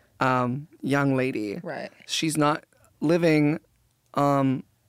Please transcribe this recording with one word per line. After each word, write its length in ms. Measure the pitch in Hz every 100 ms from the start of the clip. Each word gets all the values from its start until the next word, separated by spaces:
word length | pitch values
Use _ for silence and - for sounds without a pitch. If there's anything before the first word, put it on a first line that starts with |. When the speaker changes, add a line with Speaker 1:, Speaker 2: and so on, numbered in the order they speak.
| _ -
Speaker 1:
um, 460 | 131 127 123 127 151 _
young 360 | 131 139 139 131
lady. 420 | 127 120 104 101
Speaker 2:
Right. 280 | 170 135 - - -
Speaker 1:
She's 320 | - 160 151
not 260 | 147 151 - _ _ _
living, 580 | 151 175 165 151 147 160 - _ _ _ _
um, 500 | - 143 139 135 131 - _